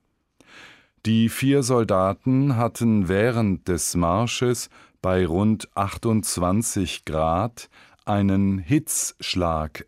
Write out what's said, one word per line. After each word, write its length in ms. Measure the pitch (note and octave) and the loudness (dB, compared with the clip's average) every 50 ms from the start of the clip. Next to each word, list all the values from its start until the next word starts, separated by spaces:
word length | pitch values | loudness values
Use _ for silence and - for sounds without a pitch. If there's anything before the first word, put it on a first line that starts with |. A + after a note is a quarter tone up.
| _ _ _ _ _ _ _ _ _ _ - - - - - _ _ _ _ _ - | _ _ _ _ _ _ _ _ _ _ -20 -20 -20 -20 -20 _ _ _ _ _ -2
Die 240 | A2 A2+ A2+ A2+ A2+ | 0 2 2 2 0
vier 340 | - - C3 C3+ C#3 C#3+ | 0 0 0 2 2 2
Soldaten 920 | C3 A#2 C3 A#2+ A2+ G2 G2+ F#2 F#2 F#2+ G2 - - C3 C3 C3 C#3 C#3+ C3 | 2 2 2 2 2 2 2 2 2 0 0 -2 -2 0 0 2 2 2 0
hatten 540 | A2+ A#2+ A2+ - - A#2+ A#2 A2 G#2 F#2 E2 | 0 0 -2 -2 0 2 2 4 2 2 2
während 580 | F#2+ G2 G#2+ B2 A#2 A#2 A2+ G2+ F#2 D#2+ - - | 2 2 2 2 2 0 0 0 0 -2 -2 -2
des 260 | F2+ D#2+ - - - | -2 -2 -2 -2 0
Marsches 760 | F2 E2+ E2 F2 G#2 A#2+ A#2 - - B2+ B2 B2 A#2+ - - _ - - _ _ - | 0 2 2 2 2 0 -2 -2 -2 0 0 -2 -2 -6 -14 _ -20 -20 _ _ -6
bei 240 | - F#2 F#2 F#2 F#2 | -2 0 0 2 0
rund 420 | D#2+ D#2+ F#2 G#2 G#2+ A2 F#2+ - - - | 0 2 2 2 2 2 0 -4 -10 -6
achtundzwanzig 1300 | F#2+ G2 G2+ - - - A#2 A2 A2 F#2 - - F2+ F2 F2+ F#2+ A2 A#2 - - G#2 F#2 E2 - - - | -6 -6 -6 -6 -4 -2 0 0 0 0 -2 -4 -2 0 0 0 0 -2 -2 -2 -2 -2 -4 -6 -10 -8
Grad 640 | - D2+ D#2 D#2 D#2+ E2 F2+ G#2+ B2 - - - - _ - - - _ _ - | -4 -2 0 0 0 0 0 -2 -4 -6 -12 -20 -20 _ -20 -20 -20 _ _ -6
einen 500 | - G#2 G2+ G2+ G2 F#2+ G2 G2 G2 G2 | -2 0 2 2 2 2 2 2 2 0
Hitzschlag 1300 | F#2 F2 D#2 C#3+ D#3 D3+ - - - - - - - - - - F2+ F2 E2+ E2 D#2 D#2 D2+ - - - | -2 -2 0 0 0 0 -2 -6 -6 -6 -6 -10 -10 -8 -6 -4 -2 0 0 0 -2 -4 -6 -10 -12 -8